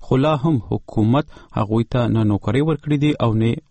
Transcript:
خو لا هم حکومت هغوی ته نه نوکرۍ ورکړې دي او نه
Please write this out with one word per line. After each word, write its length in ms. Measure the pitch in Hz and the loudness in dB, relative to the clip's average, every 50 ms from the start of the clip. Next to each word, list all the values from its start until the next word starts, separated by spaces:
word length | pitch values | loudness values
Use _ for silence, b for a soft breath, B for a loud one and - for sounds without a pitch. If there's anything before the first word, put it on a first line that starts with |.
| - | -2
خو 100 | - - - 139 | 0 0 2 2
لا 80 | 156 156 143 143 | 2 0 0 0
هم 100 | 165 160 123 101 - | 0 0 0 -2 -4
حکومت 540 | - 107 - - - 110 107 110 120 143 156 - B B B B - 117 | -6 -8 -8 -6 -2 0 2 2 2 0 0 -4 B B B B -4 -4
هغوی 260 | 110 101 107 117 117 - | -2 0 0 -2 -2 0
ته 160 | - 127 120 113 110 | -2 -2 0 0 0
نه 80 | 113 113 104 | 0 2 2
نوکرۍ 300 | 104 98 - - 104 131 147 160 | 0 0 0 -2 0 0 0 0
ورکړې 280 | 156 143 - 151 151 143 143 | -2 -4 -2 -2 -2 0 2
دي 80 | 151 143 - - | 0 0 2 0
او 60 | 117 107 | 0 2
نه 220 | 110 113 113 117 - _ _ | 2 2 0 0 -2 _ _